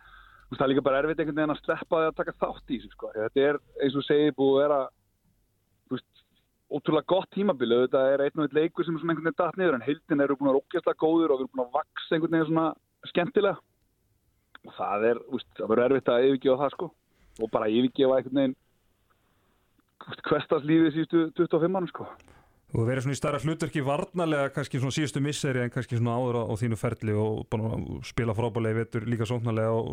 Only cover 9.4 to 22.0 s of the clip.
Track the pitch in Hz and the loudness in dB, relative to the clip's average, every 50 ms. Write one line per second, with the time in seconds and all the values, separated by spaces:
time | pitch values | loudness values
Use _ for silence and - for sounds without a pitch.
9.4 | 180 160 - 190 185 165 139 120 117 135 151 160 _ - 156 143 139 139 139 - | -2 -2 0 0 0 0 0 0 -2 -4 -4 -4 _ -2 0 2 2 2 0 0
10.4 | 143 139 131 139 - - - 170 - 170 160 - 165 156 165 165 165 151 139 131 | 2 2 2 2 0 -2 -6 -2 -2 -2 -2 0 0 2 2 2 4 2 2 0
11.4 | 131 - - 131 123 120 131 151 - _ - - - - 170 160 160 160 165 160 | 0 -6 -4 -6 -6 -2 -4 -4 -4 _ -12 -12 -4 -2 -2 0 0 0 0 0
12.4 | 156 151 160 160 165 156 - _ _ _ _ _ - - - 175 175 - - 208 | 0 2 0 0 0 0 -4 _ _ _ _ _ -16 -4 -2 -2 -2 2 2 2
13.4 | 202 196 170 - _ _ _ _ _ _ _ _ _ _ _ _ _ _ _ _ | 2 2 0 -2 _ _ _ _ _ _ _ _ _ _ _ _ _ _ _ _
14.4 | _ _ _ - _ - - - 92 92 101 104 110 117 117 117 - - 135 113 | _ _ _ -20 _ -20 -10 -8 -6 -4 -2 2 2 2 2 0 -4 -8 -10 -10
15.4 | - _ _ - 98 101 110 117 123 127 135 127 - 143 120 120 131 139 139 127 | -10 _ _ -8 0 2 2 4 4 4 2 2 2 2 2 4 4 4 2 4
16.4 | - 135 127 131 147 131 - - 180 160 _ _ _ _ _ _ _ _ - - | 4 2 2 2 0 -4 -4 -6 -10 -10 _ _ _ _ _ _ _ _ -8 -8
17.4 | 113 107 - 113 110 107 110 120 127 123 - - 135 131 131 131 113 127 127 139 | -6 -2 -2 0 0 2 2 2 2 2 2 2 2 4 4 2 0 0 0 0
18.4 | 135 131 135 _ _ _ _ _ _ _ _ _ _ _ _ _ _ _ _ _ | 0 0 -2 _ _ _ _ _ _ _ _ _ _ _ _ _ _ _ _ _
19.4 | _ _ _ _ _ _ _ _ _ _ _ _ - - - - - - 156 147 | _ _ _ _ _ _ _ _ _ _ _ _ -16 -16 -16 -10 -2 0 0 0
20.4 | - - 170 151 139 151 160 165 165 156 139 165 156 - 170 170 160 156 - - | 0 0 -2 -2 2 2 4 4 4 4 2 -2 -4 0 2 0 0 0 0 -2
21.4 | 170 - 180 156 160 180 190 190 175 151 - - | 0 2 2 2 2 2 0 -2 -4 -6 -8 -12